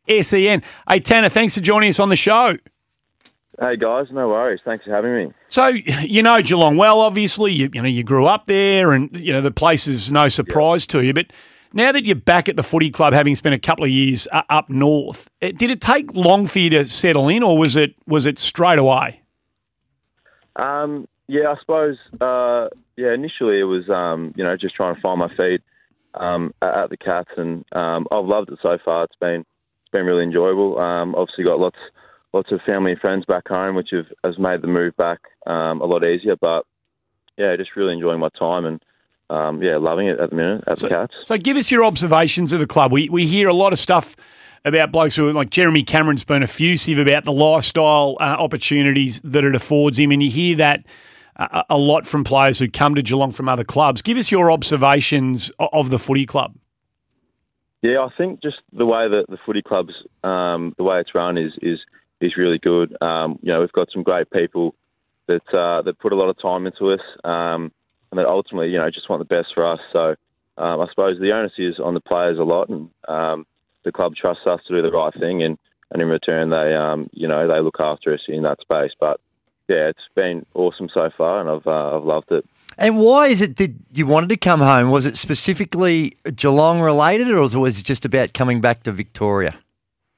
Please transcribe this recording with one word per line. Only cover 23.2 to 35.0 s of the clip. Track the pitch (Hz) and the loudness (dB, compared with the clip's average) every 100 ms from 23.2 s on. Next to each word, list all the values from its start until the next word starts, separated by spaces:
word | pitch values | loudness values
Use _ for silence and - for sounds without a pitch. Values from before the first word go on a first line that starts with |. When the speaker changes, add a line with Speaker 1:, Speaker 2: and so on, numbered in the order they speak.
| 151 - 117 101 | -4 -4 0 2
Speaker 2:
it | |
was, | 95 92 90 | 0 -2 -2
um, | 95 87 82 82 - | -2 -2 -4 -6 -6
you | |
know, | 90 90 | -4 -4
just | 92 | -6
trying | - 92 | -4 -4
to | 85 | -2
find | 95 90 | -4 -2
my | 85 | -4
feet, | - 90 90 _ _ _ _ _ | -2 -2 -2 _ _ _ _ _
um, | - 90 87 85 - | -10 -6 -4 -6 -6
a-, | 92 - | -4 -2
at | 90 | -4
the | - | -6
Cats, | - 87 90 - | -6 -6 -6 -8
and, | 85 82 - | -8 -8 -8
um, | 90 82 82 - | -6 -4 -4 -4
I've | 107 95 | -4 -2
loved | 104 98 | -2 -4
it | 80 | -6
so | 90 87 | -4 -2
far. | - 82 | -2 -2
It's | 82 - | -4 -4
been, | 87 85 | -4 -4
it's | 80 _ _ _ _ | -8 _ _ _ _
been | 101 | -4
really | 90 87 | 0 0
enjoyable. | 85 85 92 95 98 - | 0 0 0 0 0 -2
Um, | 87 87 85 | -4 -4 -4
obviously | 90 92 - | -4 -4 -2
got | 90 80 | -2 0
lots, | 90 - - _ _ _ _ | -2 -4 -20 _ _ _ _
lots | 95 - | -6 -4
of | 95 - | -6 -2
family | 98 95 | -2 -2
and | 87 | -2
friends | 98 95 | -2 -4
back | 90 90 - | -2 -4 -2
home, | 92 95 92 | -4 -4 -4
which | 87 | -4
have, | 90 82 - | -6 -8 -8
has | 92 87 | -8 -4
made | 92 87 | -2 -2
the | 82 | -2
move | 87 87 | -2 -2
back, | - | -2